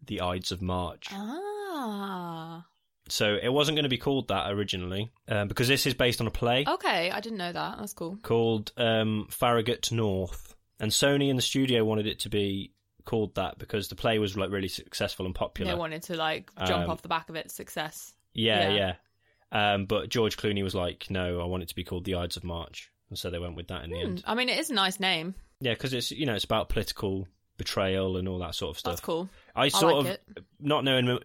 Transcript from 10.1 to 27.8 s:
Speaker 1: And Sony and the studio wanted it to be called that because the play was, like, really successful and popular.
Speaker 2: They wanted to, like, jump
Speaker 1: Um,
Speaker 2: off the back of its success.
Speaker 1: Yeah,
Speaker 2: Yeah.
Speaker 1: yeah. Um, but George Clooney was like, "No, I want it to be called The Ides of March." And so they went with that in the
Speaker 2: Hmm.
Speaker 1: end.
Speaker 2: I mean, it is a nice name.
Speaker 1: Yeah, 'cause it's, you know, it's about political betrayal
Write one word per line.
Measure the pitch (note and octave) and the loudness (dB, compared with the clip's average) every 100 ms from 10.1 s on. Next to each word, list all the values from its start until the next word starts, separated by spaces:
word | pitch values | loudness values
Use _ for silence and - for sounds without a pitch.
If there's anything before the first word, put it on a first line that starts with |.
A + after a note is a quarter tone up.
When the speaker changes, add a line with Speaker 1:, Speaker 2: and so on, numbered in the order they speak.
| F#2+ F#2+ - - - _ - | 0 -2 -6 -12 -20 _ -6
Speaker 1:
And | G#2+ | -2
Sony | - C#3 C#3+ C#3 | 2 4 4 4
and | B2+ | 2
the | |
studio | - C3+ C3 A#2+ | 2 2 4 4
wanted | G#2+ A2 | 4 2
it | G#2+ A#2+ | 0 -4
to | G#2+ | -2
be | G#2+ G2+ G2 - _ _ _ | 0 0 -2 -6 _ _ _
called | - A2+ G#2 | -2 0 0
that | - F2+ - | -2 -4 -6
because | - G#2+ G2 | -4 -4 -4
the | |
play | F#2+ B2 A2 | -2 2 4
was, | G2+ | 2
like, | G2+ F#2+ | 0 0
really | G2 F#2+ | 0 -2
successful | - - - G2+ - | -6 -8 -4 -4 -2
and | F#2 | -4
popular. | - G#2+ - - | -2 -4 -2 -2
Speaker 2:
They | F3 | -2
wanted | D#3+ D#3 | -4 -6
to, | - E3 | -6 -2
like, | D#3 D#3+ - - - | -2 -2 -8 -4 0
jump | F3+ | 0
Speaker 1:
Um, | E3+ | 0
Speaker 2:
off | D#3+ | -4
the | F3 | -2
back | E3 - | -4 -4
of | E3 | -10
its | - | -10
success. | - - F3 D#3 - - - _ | -12 -8 -6 -6 -10 -18 -20 _
Speaker 1:
Yeah, | - A2 G#2 G2 | 0 4 4 4
Speaker 2:
Yeah. | G2+ F#2+ F2 _ _ _ _ _ | 4 0 -2 _ _ _ _ _
Speaker 1:
yeah. | A2 G#2 | 2 4
Um, | G2+ | 4
but | G2 G#2 - | 2 0 2
George | B2 G#2+ | 2 2
Clooney | - A2 G2+ | 2 0 0
was | F#2+ | 0
like, | F#2 F2 - - | 0 -2 -4 -4
"No, | F#2 F2+ F2 | -2 0 -2
I | |
want | F2 F#2 | -2 -4
it | F2+ | -4
to | |
be | - | -8
called | F2+ F2+ | -6 -6
The | G2 | -2
Ides | F2 F2 | -2 -2
of | - | -4
March." | F2 E2+ - - - _ - | -6 -6 -8 -12 -18 _ -12
And | G2 | -8
so | F#2 | -6
they | E2+ | -4
went | F2 | -6
with | E2+ F2 | -8 -8
that | F#2 | -8
in | E2 | -6
the | E2+ | -4
Speaker 2:
Hmm. | |
Speaker 1:
end. | G#3+ F3+ - | -4 -4 -2
Speaker 2:
I | |
mean, | A3+ B3 | -2 0
it | A3 | -2
is | D#4+ | 0
a | |
nice | A3 F#3+ F#3 | 2 0 0
name. | F#3+ E3+ E3+ - - - | 0 0 -4 -10 -16 -4
Speaker 1:
Yeah, | B2+ | -2
'cause | A2 C3 | -2 -2
it's, | B2+ - | -2 -2
you | C#3+ | -2
know, | D3 | 0
it's | G2+ | 0
about | - A2 G2+ | 2 0 2
political | A2+ G2+ - G2+ F#2+ F#2+ _ _ - | 0 -2 -2 -2 -2 -4 _ _ -10
betrayal | G2 - | -4 0